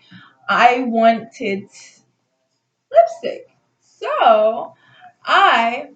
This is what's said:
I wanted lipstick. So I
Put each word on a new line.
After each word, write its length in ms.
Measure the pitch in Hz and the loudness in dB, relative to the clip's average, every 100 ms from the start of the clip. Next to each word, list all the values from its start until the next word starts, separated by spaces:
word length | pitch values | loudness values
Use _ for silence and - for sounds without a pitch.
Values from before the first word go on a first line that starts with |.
| _ - - _ - | _ -20 -20 _ -6
I 320 | 190 233 247 | 2 2 2
wanted 880 | 247 226 226 226 - - 214 196 202 - - _ _ _ _ _ _ _ _ _ _ | -2 0 2 2 -4 -12 -8 -8 -10 -20 -20 _ _ _ _ _ _ _ _ _ _
lipstick. 580 | 554 679 - - - - _ _ _ | 0 0 -2 -12 -12 -16 _ _ _
So 960 | _ _ 403 587 370 214 214 226 - - _ _ - _ | _ _ -8 0 2 2 2 -2 -10 -16 _ _ -20 _
I 680 | - 320 392 254 233 247 294 | -2 2 2 2 0 -6 -12